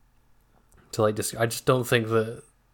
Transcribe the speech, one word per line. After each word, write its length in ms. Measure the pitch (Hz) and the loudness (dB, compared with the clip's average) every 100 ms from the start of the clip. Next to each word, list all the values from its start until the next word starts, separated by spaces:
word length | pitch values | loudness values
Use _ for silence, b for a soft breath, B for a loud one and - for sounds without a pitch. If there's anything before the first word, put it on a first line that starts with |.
| _ _ _ _ _ _ _ _ _ | _ _ _ _ _ _ _ _ _
to, 100 | - | 0
like, 140 | 107 107 | 0 0
dis-, 180 | - 117 | -6 -2
I 60 | |
just 220 | 117 - - | -2 0 0
don't 180 | 127 | 2
think 240 | 120 123 110 | 2 0 2
that 340 | 113 110 120 - _ _ | 0 0 -8 -18 _ _